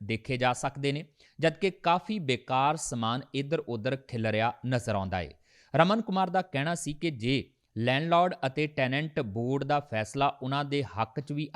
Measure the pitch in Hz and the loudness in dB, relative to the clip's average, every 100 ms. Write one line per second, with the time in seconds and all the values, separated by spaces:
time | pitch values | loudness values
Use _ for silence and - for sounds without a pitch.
0 | 101 110 - 127 123 123 139 139 139 143 | -6 -6 -4 0 2 2 -2 -2 -2 -2
1 | - _ - - 160 156 196 180 175 175 | -6 _ -20 0 0 2 -2 0 2 2
2 | - 214 139 123 - 131 139 160 - 127 | 0 -4 0 -2 0 2 2 0 -4 -2
3 | 113 123 - 139 143 156 - 117 123 131 | 0 -2 -4 -6 -2 -2 -2 -4 -2 -4
4 | - 117 110 107 117 - 123 127 117 104 | -4 -4 0 2 0 0 -2 -2 0 -2
5 | 95 92 76 - _ _ _ 139 170 220 | 0 -4 -6 -10 _ _ _ 4 4 4
6 | 220 190 185 185 185 135 147 170 143 147 | 0 0 0 0 -2 -2 -2 -2 -6 -4
7 | 165 131 117 135 - _ _ 110 117 131 | -4 -2 0 0 -2 _ _ -4 0 2
8 | 165 170 180 175 135 135 151 151 131 135 | 4 4 4 2 -4 -2 -2 0 0 0
9 | 156 156 120 101 120 139 139 147 - 110 | -2 -2 -4 -2 0 0 2 0 0 -4
10 | 107 143 139 - 131 143 143 143 120 101 | -2 2 0 0 -2 -2 0 -2 -2 -2
11 | 113 - 135 147 156 | -4 -4 -6 -4 0